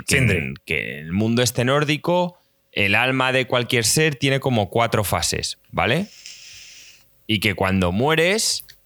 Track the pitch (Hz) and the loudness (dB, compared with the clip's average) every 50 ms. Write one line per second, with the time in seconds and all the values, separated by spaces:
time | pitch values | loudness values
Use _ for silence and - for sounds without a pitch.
0 | - - - 139 127 113 95 85 71 65 69 - - - 80 69 53 55 64 73 | -2 -2 0 2 2 2 2 0 -2 -6 -8 -12 -10 -6 -6 -6 -6 -6 -10 -10
1 | 78 80 87 101 110 113 117 120 123 120 - 127 120 127 139 147 147 143 151 143 | -8 -4 0 0 2 2 2 2 2 0 0 0 0 2 2 2 2 0 -2 -2
2 | - - 175 180 175 175 - _ _ _ _ _ _ _ - - 104 98 101 113 | 0 0 0 0 0 -2 -6 _ _ _ _ _ _ _ -2 0 2 2 2 2
3 | 123 131 131 131 127 131 127 131 127 - 131 123 120 - 131 120 113 - - 156 | 2 2 2 2 2 2 2 0 0 0 0 0 0 0 0 0 0 2 2 2
4 | 156 156 143 - - 139 135 135 - 139 123 110 101 87 - 117 117 113 - 110 | 2 2 0 0 0 0 0 0 0 0 0 0 0 0 0 0 0 2 0 0
5 | 101 - 104 85 82 - - 76 - - - - _ _ - - 87 104 127 165 | 0 0 -2 -2 -2 -2 -4 -4 -6 -8 -8 -12 _ _ -2 0 0 2 0 0
6 | 208 - - - - - - - - - - - - - - - - - - - | -2 -6 -12 -18 -20 -20 -20 -20 -20 -20 -20 -20 -20 -20 -20 -20 -20 -20 -20 -20
7 | _ _ _ _ _ - 107 98 87 107 92 - 98 95 95 95 90 87 87 104 | _ _ _ _ _ -4 -2 0 0 0 0 0 0 2 2 2 2 0 0 0
8 | 127 151 160 160 165 180 202 226 - - - - - - - _ _ | 0 2 2 2 2 2 0 0 -2 -2 -4 -6 -8 -14 -20 _ _